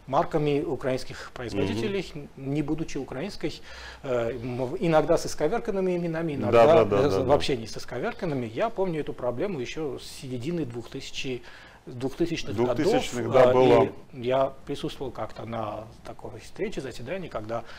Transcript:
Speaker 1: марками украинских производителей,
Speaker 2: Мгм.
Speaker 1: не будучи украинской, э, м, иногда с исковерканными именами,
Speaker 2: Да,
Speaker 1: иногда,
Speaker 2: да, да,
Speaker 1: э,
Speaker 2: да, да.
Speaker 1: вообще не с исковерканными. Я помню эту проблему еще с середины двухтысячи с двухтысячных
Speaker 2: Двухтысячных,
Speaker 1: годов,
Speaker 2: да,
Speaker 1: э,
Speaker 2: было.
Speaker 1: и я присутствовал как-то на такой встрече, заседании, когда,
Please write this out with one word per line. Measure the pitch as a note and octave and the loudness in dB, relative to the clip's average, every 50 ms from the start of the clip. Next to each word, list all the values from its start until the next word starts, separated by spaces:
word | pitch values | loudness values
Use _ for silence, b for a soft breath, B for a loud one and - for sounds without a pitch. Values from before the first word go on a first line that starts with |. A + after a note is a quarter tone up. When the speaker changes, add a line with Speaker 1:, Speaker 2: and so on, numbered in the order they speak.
| B - | B -2
Speaker 1:
марками | C3 D3+ E3+ - - D#3+ D3+ D3 C#3+ C#3+ | 0 0 2 2 2 0 2 2 2 2
украинских | D#3+ E3+ C#3 - - C3 C3 B2+ - - C3 - - - - | 0 -2 -4 -2 -2 -2 -2 -2 -4 -6 -10 -10 -12 -12 -12
производителей, | - B2 A2 G2+ G2 F#2+ F#2+ - - A#3 G#3 G3 G3 E3+ - - | -10 -8 -4 -2 0 0 0 0 -2 -2 -2 -2 -2 -4 -6 -8
Speaker 2:
Мгм. | D3+ C#3+ - - - C3+ C3+ C#3 | -12 -14 -14 -14 -10 -6 -4 -2
Speaker 1:
не | D3+ | -2
будучи | D3+ C#3+ D#3 D#3 D#3+ - - D3 | 0 -2 -2 -2 -4 -4 -6 -6
украинской, | B2+ - - C3 D3 G3+ - - - D3+ - - - B B B B B B B B | -6 -6 -8 -8 -8 -8 -6 -6 -6 -6 -6 -8 -12 B B B B B B B B
э, | C#3 B2 A#2+ A#2 A#2 C3+ - | -2 0 0 0 0 -4 -4
м, | B2 C3 B2 B2 C3 B2 D3+ F#3+ | -6 -6 -4 -2 -2 -2 -2 -2
иногда | - E3 D#3+ D#3 D3 D3+ E3 D#3+ | 2 4 4 4 6 6 4 2
с | - | 2
исковерканными | C3+ - - D3+ D#3 A3 A3+ - A#3 G3+ F#3+ F#3+ F#3 F3+ F3 | -2 -4 -2 0 0 0 -2 -2 -2 -2 0 0 0 0 -2
именами, | F3 E3+ D#3+ E3 E3+ E3 C#3+ | -2 -2 -2 -2 -2 -4 -2
Speaker 2:
Да, | C3+ B2+ | -2 0
Speaker 1:
иногда, | A#2+ A#2 A#2 A#2 | 6 8 8 10
Speaker 2:
да, | C#3+ E3 - A2 | 10 10 8 6
да, | G2+ G2+ G2+ | 6 4 4
Speaker 1:
э, | C3+ D3 | 4 4
Speaker 2:
да, | |
да. | F#3+ F#3+ - | 4 2 4
Speaker 1:
вообще | A#2+ D3 C#3+ - - C#3+ A#2 | 4 4 4 4 2 0 -2
не | A2+ G#2+ | -2 -6
с | - | -8
исковерканными. | B2+ - - B2+ B2 D#3+ - - - G3+ E3+ C#3+ C3 A#2+ | -10 -8 -8 -6 -4 -4 -4 -4 -4 -4 -2 -2 -2 -4
Я | A2 G#2+ C#3+ G#3 A3+ | -4 -2 -2 -2 -2
помню | - - F#3+ F#3+ D#3+ D3+ | 0 0 -2 0 0 -2
эту | C#3 - | -4 -4
проблему | C3+ - B2+ B2 A#2 B2 E3+ G#3 F#3+ C3+ | -6 -4 -4 -2 -2 -2 -2 -2 -2 -4
еще | A#2+ - - D#3 D#3+ C#3 B2 A#2+ | -6 -6 -6 -6 -4 -6 -6 -8
с | - - - - | -10 -12 -14 -12
середины | - C3 B2+ B2 A2+ D#3 F3 E3+ D3 | -10 -8 -8 -6 -4 -4 -2 -2 -4
двухтысячи | A#2+ A#2 A#2+ A2+ - - C3+ - - - - - C3+ B2+ A#2+ - B B B B B B B B | -4 -6 -10 -10 -10 -10 -10 -10 -8 -8 -6 -4 -4 -4 -6 -8 B B B B B B B B
с | - C#3 | -14 -10
двухтысячных | A#2+ B2+ - - - E3+ E3 E3 C#3 - - G2+ | -6 -6 -4 -2 0 0 0 0 -2 -4 -2 0
Speaker 2:
Двухтысячных, | G#2+ B2 B2 A#2+ D3+ D3+ F#3+ A#3+ B3+ - - - B2 A2+ A#2 | 2 2 2 4 2 2 4 2 2 2 0 -4 -4 0 4
Speaker 1:
годов, | C3 B2+ B2+ | 6 8 8
Speaker 2:
да, | B2 | 8
Speaker 1:
э, | B2 | 8
Speaker 2:
было. | B2+ C3 B2 A#2+ A#2 G#2 - - - - - - | 8 8 8 8 8 6 4 0 -8 -16 -16 -12
Speaker 1:
и | C3 | -6
я | A#2 B2 B2+ C3+ C3+ C3+ - - - | -2 0 2 2 2 2 -2 -6 -10
присутствовал | - C#3+ - - D3 - - C#3+ B2 | -8 -6 -4 -6 -6 -6 -6 -8 -8
как-то | - - A2 - - - A#2 | -8 -8 -8 -8 -10 -10 -10
на | A2 A2+ A2+ A2 G#2 G#2 G#2+ A2 A2+ - - - | -8 -6 -6 -6 -6 -6 -8 -10 -12 -16 -16 -16
такой | - - - - A2 G#2+ G#2+ | -14 -14 -12 -12 -14 -12 -14
встрече, | - - - - - A3+ - F3 | -14 -12 -8 -6 -6 -4 -4 -6
заседании, | C3+ B2 G#2+ - A#2+ A#2+ F3 G3 E3+ - | -8 -8 -8 -10 -8 -8 -8 -8 -8 -8
когда, | - A2+ G#2+ G#2+ A2+ A#2 - B B | -8 -8 -6 -4 -6 -6 -6 B B